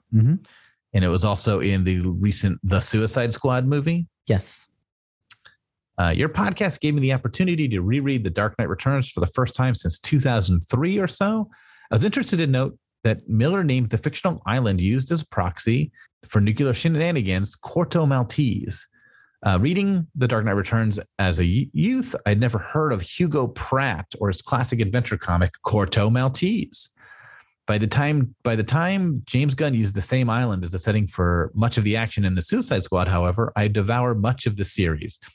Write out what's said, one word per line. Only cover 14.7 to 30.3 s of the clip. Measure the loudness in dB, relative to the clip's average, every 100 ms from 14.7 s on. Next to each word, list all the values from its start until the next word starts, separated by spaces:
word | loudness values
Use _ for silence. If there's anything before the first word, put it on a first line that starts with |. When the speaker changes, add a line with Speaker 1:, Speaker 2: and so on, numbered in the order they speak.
| 2
Speaker 2:
used | 2 0 0
as | -4
proxy | -4 -4 -2 -2 -2 0 -2 -8 -20 _
for | -2 2
nuclear | 2 2 0
shenanigans | 0 0 0 0 0 0 0 -2 -8
Corto | -6 -4 0 2 2
Maltese. | 2 0 0 0 -2 -6 -10 -14 _ _ _ _ _
Uh, | 0 2
reading | 2 2 2 0 -2 0
The | 0
Dark | 2
Knight | 2
Returns | 0 0 0 0 -2 -6 -2
as | 0 2
a |
y-, | 2 2 0
youth, | 0 0 0 -2 -4
I'd | 0 2
never | 2 0
heard | -2 -2 0
of | -2
Hugo | -4 -2 0 0 -2
Pratt | -4 -2 0 0 -2 -8 -4
or | -2
his | -2
classic | -2 -2 0 0
adventure | 0 0 -2 -4
comic, | 0 0 0 -2
Corto | -2 0 2 2 2
Maltese. | 2 0 0 0 0 -4 -10 -16 _ -20 -20 -20 -20 _ _ -2
By | 0
the | 0
time, | 0 2 2 0 -2
by | -2 0
the |
time | 0 0 0 0 -2 -2
James | -2 0 0
Gunn | 0 0
used | 0 0
the | -2
same | -2 0 2